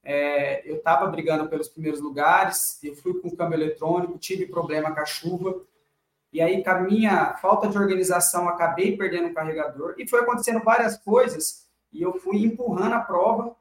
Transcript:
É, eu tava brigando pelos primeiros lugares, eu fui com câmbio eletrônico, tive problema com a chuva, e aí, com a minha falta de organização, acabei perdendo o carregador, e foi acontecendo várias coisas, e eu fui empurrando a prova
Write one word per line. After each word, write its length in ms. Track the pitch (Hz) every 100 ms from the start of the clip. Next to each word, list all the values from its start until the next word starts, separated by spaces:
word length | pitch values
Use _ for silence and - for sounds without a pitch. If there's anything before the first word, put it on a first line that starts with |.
É, 680 | 139 143 147 143 139 139 151
eu 100 | 156
tava 240 | 160 165 156
brigando 420 | 160 160 156 156
pelos 200 | 156 156
primeiros 320 | 160 156 147
lugares, 800 | 147 135 151 185 185 - - -
eu 140 | 147 143
fui 180 | 180 180
com 160 | 170 170
câmbio 200 | 170 160
eletrônico, 640 | 156 156 156 175 175 180
tive 280 | - 190 180
problema 440 | 175 156 151 156
com 60 | 151
a 40 |
chuva, 580 | 147 - 165 180 185 185 - _ _ _ _ _ _
e 120 | 156
aí, 200 | 165 190
com 80 | 185
a 100 | 156
minha 540 | 185 220 220 180 156 -
falta 300 | 190 214 208
de 100 | 202
organização, 680 | 196 185 180 180 - 180 175
acabei 460 | 170 170 170 196 202
perdendo 320 | 185 175 170
o 60 |
carregador, 600 | 160 156 156 147 135 165 -
e 100 | 240
foi 140 | 240
acontecendo 400 | 240 240 - 220
várias 380 | 214 240 220 202
coisas, 680 | - 233 - 156 - - _ _ _
e 120 | -
eu 160 | 180 -
fui 240 | 370 208
empurrando 500 | 220 233 240 175 220
a 60 | 233
prova 560 | - 180 208 233 233 -